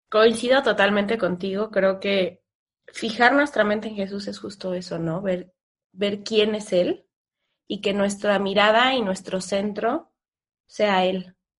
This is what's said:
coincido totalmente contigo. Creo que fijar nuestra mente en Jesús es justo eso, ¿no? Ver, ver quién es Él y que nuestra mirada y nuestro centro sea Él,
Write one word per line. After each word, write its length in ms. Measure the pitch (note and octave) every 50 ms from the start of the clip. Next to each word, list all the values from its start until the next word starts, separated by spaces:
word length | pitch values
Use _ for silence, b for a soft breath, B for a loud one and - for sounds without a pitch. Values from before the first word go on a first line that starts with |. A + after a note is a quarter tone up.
| _ -
coincido 520 | - G#3+ A3 A#3 A3+ A3+ B3 A#3+ C4 C#4 C4+
totalmente 540 | A#3 G3+ G3+ G3 G3+ G#3 G3+ G3+ G3+ A#3 A3+
contigo. 540 | F#3 F3 F3+ F3+ G3 G3 F#3+ G3 A3 G#3+
Creo 280 | - G3 F#3+ F#3+ F#3+ F#3+
que 440 | - G3+ G3 F#3+ F3+ F3 F3+ _ _ _ _ _ _ _ _ _ _ _
fijar 460 | - - - A3+ A3+ A3+ A#3+ B3 C4+
nuestra 300 | C#4+ D4 C#4+ - A3 G#3
mente 240 | G#3 G#3 A3 A3 A3
en 80 | G#3+
Jesús 320 | G3+ G3 F#3+ G3+ G3+ G3+ G3+
es 120 | G#3 -
justo 340 | - G3+ - - - F#3 F3+
eso, 260 | F3+ F3+ - E3+ E3
¿no? 220 | E3 E3 D#3+ F#3
Ver, 320 | G3+ F#3+ F3+ F3 F3+ - _ _ _ _ _ _ _ _
ver 320 | _ F#3 G3+ G3+ G3+ G3+ -
quién 320 | - A3 G#3 G#3+ A3 G#3+
es 180 | G#3+ G#3 - F#3+
Él 320 | F3+ F#3 C4+ F#4+ - _ _ _ _ _ _ _ _ _ _ _ _ _ -
y 140 | - G3+
que 120 | G#3 G3+ G3
nuestra 440 | G3+ G3 G3+ G3+ - - G#3 G3+ F#3+
mirada 540 | G3+ G3 G3 G3+ G3+ G#3+ A3 A3+ B3 C4 C4+
y 80 | B3+
nuestro 400 | A3 F#3+ F#3 - - - F#3+ F#3
centro 680 | F#3 - G#3 G3 G3+ G#3+ G3+ G#3 G#3 A3+ C4+ E4+ - _ _ _ _ _ _ _ _ _ _ _ _ _
sea 380 | - - G#3 G#3 G3 F#3 F#3
Él, 300 | F#3 F#3 F#3 F3+ - - _ _ _ _ _